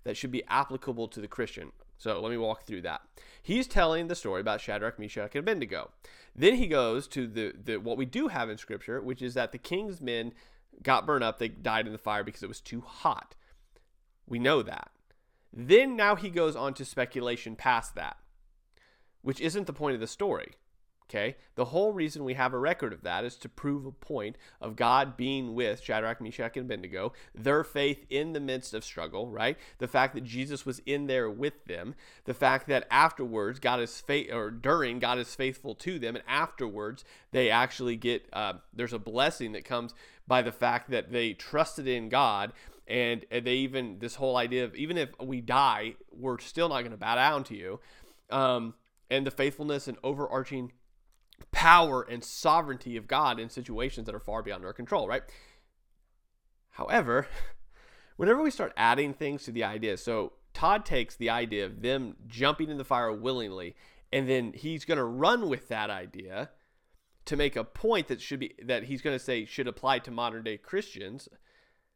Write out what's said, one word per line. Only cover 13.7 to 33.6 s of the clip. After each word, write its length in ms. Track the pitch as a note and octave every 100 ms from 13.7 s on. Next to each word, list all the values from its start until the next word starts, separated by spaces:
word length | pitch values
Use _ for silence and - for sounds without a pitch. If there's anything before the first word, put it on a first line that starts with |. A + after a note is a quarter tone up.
| _ _ _ _ _ -
We 120 | A#2+
know 240 | C3 D3+
that. 280 | - - - _ _ _ _ _ _
Then 440 | A#2 B2 G#3+ C4+ A#3
now 180 | G#3
he 160 | G3+ G3
goes 240 | E3+ D#3+
on 200 | B2 C3+
to 100 | C3
speculation 720 | C3 - B2 B2+ A#2+ A#2+ A#2 A2
past 380 | C3 A#2 -
that, 220 | F2 D2 - - _ _ _ _ _ _ _ _ _
which 180 | B2 C3
isn't 260 | E3 G3+ F#3
the 60 |
point 220 | D3 D3+
of 60 | A#2+
the 60 | A2+
story. 460 | - G3+ F#2+ - - _ _ _ _ _
Okay? 260 | G#2 A2 - -
The 120 | - B2
whole 260 | D#3+ G#3+
reason 300 | F#3+ D#3 D3+
we 120 | C3
have 180 | C3 B2+
a 60 | B2+
record 340 | C#3+ E3+ B2
of 100 | F2
that 220 | F2 F2+
is 120 | A#2+ -
to 120 | D3
prove 380 | - C#3+ C#3+ C3+
a 60 |
point 440 | C#3+ - C3+ G#2 - - -
of 160 | A2+ A2
God 400 | A#2+ C3 C#3 A#2+
being 380 | B2+ C#3 B2
with 260 | A2+ A#2 -
Shadrach, 400 | - A2 A2 A#2
Meshach, 360 | A2 A#2+ A#2 C3
and 100 | B2+
Abednego, 480 | G2+ F#2 F2+ A2 - -
their 300 | - B2+ D3+
faith 400 | D#3 C#3+ C#3+ C#3 -
in 240 | C3+ D#3+
the 60 | D3+
midst 340 | C3+ B2+ -
of 100 | A2
struggle, 420 | - - D#2+ F#2 A#2+
right? 260 | G#2+ A#2+ D#3+ - -
The 100 | B2
fact 260 | C3 E3+
that 100 | C3+
Jesus 420 | B2 A#2+ C3+ C#3+ C#3
was 140 | B2+
in 220 | C3 C#3+ C#3+
there 240 | C3 A2
with 340 | G#2+ C#3+ -
them, 300 | - E2+ G2+ D3+ - - -
the 80 |
fact 340 | B2 B2+ C3 -
that 180 | C3 -
afterwards, 680 | B2+ D#3+ - B2+ A2 G2+
God 220 | C3